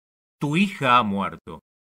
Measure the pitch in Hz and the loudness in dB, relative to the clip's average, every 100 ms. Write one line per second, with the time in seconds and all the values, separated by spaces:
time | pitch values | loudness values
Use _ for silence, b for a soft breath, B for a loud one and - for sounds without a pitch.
0 | _ _ _ - 143 170 202 - 131 123 | _ _ _ -6 -2 0 0 0 4 4
1 | 107 98 90 82 90 80 _ _ | 4 -2 -4 -8 -16 -18 _ _